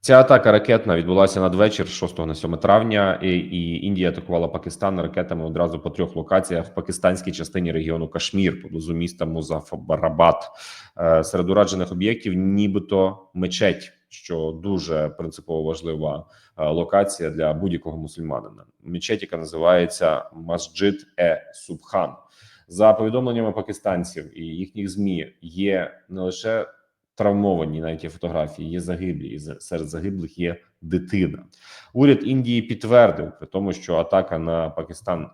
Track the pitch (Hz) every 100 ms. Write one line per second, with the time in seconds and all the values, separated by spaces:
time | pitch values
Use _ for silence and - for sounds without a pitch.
0 | - 131 131 127 113 107 107 110 110 85
1 | 85 92 98 98 92 92 107 104 92 -
2 | 87 - 80 78 82 80 - 104 113 104
3 | 98 90 92 90 90 90 85 85 101 95
4 | 90 87 87 87 82 85 90 - 98 95
5 | 80 - 87 85 80 80 85 80 87 -
6 | 85 80 80 95 - 87 82 - 85 85
7 | 92 90 92 90 80 95 85 80 80 82
8 | 80 85 - 98 92 90 - 82 80 85
9 | 85 - 82 80 78 78 - 78 64 78
10 | 82 78 85 80 - - - - - -
11 | 85 82 78 92 87 95 95 92 90 90
12 | 101 113 104 92 95 101 104 98 - 98
13 | 95 98 _ 90 90 - 104 - - _
14 | _ - - 85 80 80 98 95 80 78
15 | 78 - 82 - - 80 78 80 82 78
16 | 78 73 - _ _ - 78 80 85 98
17 | 98 - 80 78 78 78 95 82 82 78
18 | 78 - 80 65 52 50 50 _ 60 87
19 | - 107 98 85 80 80 82 90 87 -
20 | 82 76 - 80 82 85 - - 101 101
21 | - - 87 78 - - - 80 - 98
22 | 78 - _ _ - _ _ 87 110 110
23 | 110 123 127 117 110 110 98 101 104 90
24 | 87 78 76 64 82 80 92 107 98 95
25 | 101 87 76 _ 85 85 98 95 80 -
26 | _ 92 92 90 110 113 - _ _ _
27 | _ - 104 101 101 90 78 78 80 80
28 | 80 78 85 80 76 - 80 87 87 87
29 | 92 76 67 76 76 76 - 82 78 82
30 | 95 98 82 - 85 85 _ _ 82 90
31 | 90 101 85 - - _ - - - 123
32 | 143 135 - 131 120 120 110 110 110 120
33 | 110 78 78 - 80 95 98 87 - 82
34 | 82 95 90 82 82 82 80 76 80 85
35 | - 87 76